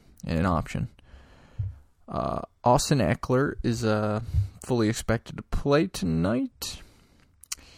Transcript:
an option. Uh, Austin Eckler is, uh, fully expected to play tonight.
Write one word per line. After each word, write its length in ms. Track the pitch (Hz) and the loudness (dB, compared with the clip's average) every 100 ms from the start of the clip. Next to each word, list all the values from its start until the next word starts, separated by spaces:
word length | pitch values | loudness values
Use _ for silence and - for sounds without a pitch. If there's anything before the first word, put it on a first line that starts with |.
| - - - | -20 -14 -4
an 200 | 80 92 | 0 2
option. 420 | 82 - - - - - - - - - - - - - _ - | 0 -2 -6 -6 -10 -20 -20 -20 -20 -14 -10 -8 -10 -20 _ -10
Uh, 320 | - - - - _ | -6 -4 -4 -8 _
Austin 360 | 120 135 - 143 | 4 4 4 2
Eckler 560 | 85 117 - 127 143 - | 2 0 0 0 0 -2
is, 200 | - 117 | -2 0
uh, 380 | 110 107 107 107 113 - 101 - | 0 2 0 -2 -2 0 -2 -4
fully 240 | - 123 107 | -2 2 2
expected 480 | 113 - 113 - - | 2 0 -2 -2 -14
to 80 | |
play 440 | - - 143 143 185 | -6 -2 2 2 2
tonight. 960 | - 185 160 180 247 262 - - - - _ _ _ _ _ - - - | -2 -2 0 0 0 -4 -8 -12 -12 -18 _ _ _ _ _ -14 -14 -14